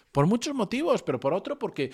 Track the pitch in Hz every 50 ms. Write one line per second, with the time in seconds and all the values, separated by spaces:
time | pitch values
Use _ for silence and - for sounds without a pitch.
0 | _ _ - 143 143 175 220 240 - 311 277 269 208 - 226 254 311 349 262 190
1 | - - 135 117 - 139 156 196 - 285 285 - 240 180 - - 139 -